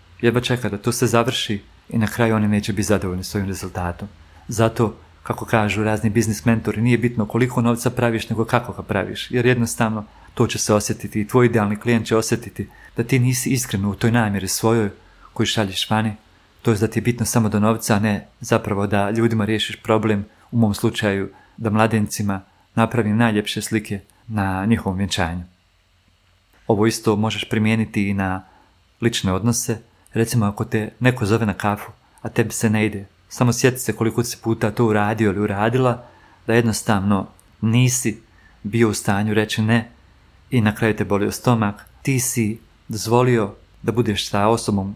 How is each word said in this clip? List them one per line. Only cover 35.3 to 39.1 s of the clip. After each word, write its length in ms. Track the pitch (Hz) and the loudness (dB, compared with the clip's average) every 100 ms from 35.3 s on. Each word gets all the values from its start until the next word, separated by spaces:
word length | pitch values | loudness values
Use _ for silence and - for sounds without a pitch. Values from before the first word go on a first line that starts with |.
| 95 | 0
uradila, 640 | 104 98 110 127 127 120 - - _ _ - | -2 0 0 2 2 0 -6 -20 _ _ 0
da 60 | |
jednostavno 720 | 113 117 104 - 101 98 98 - - _ _ | 2 2 0 0 0 2 0 -2 -12 _ _
nisi 600 | 110 117 127 123 117 101 - _ _ _ | 0 2 2 2 -2 -6 -12 _ _ _
bio 260 | 104 113 113 | -4 2 2
u 40 | |
stanju 400 | 101 - | 2 0